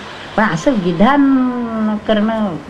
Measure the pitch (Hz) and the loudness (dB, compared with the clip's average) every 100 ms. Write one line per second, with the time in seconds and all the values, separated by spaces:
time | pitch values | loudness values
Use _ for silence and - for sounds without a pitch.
0 | - - - - 214 160 294 226 175 165 | -10 -16 -6 -2 0 0 0 0 0 2
1 | 226 285 269 262 254 247 233 220 214 208 | 4 4 4 4 0 -2 -4 -2 -2 -2
2 | - 214 220 220 208 151 - | -2 0 0 0 -2 -4 -6